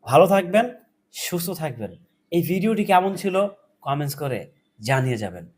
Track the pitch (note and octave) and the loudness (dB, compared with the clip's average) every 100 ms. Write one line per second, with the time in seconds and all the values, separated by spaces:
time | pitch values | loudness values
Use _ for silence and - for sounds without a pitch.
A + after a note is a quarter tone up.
0 | A2 C#3 F3+ G3 F3 G#3 A#3+ - _ _ | 4 6 6 4 2 0 0 -8 _ _
1 | _ - - F3 E3+ E3 D#3 A#2+ G2+ F#2+ | _ -10 -6 -4 -6 -6 -8 -8 -12 -12
2 | _ _ _ E3+ C#3+ F#3 G#3+ G#3 G3 F#3 | _ _ _ -2 0 0 0 0 4 4
3 | F#3+ F#3+ G3 F#3 G3+ - _ _ C#3+ C#3+ | 4 -2 -2 0 -2 -4 _ _ -6 -4
4 | D3 - C#3+ A2+ - _ _ _ A2 C3+ | -4 -4 -6 -6 -8 _ _ _ -2 0
5 | B2+ A#2 G2+ F2+ E2+ | 0 -2 -6 -10 -18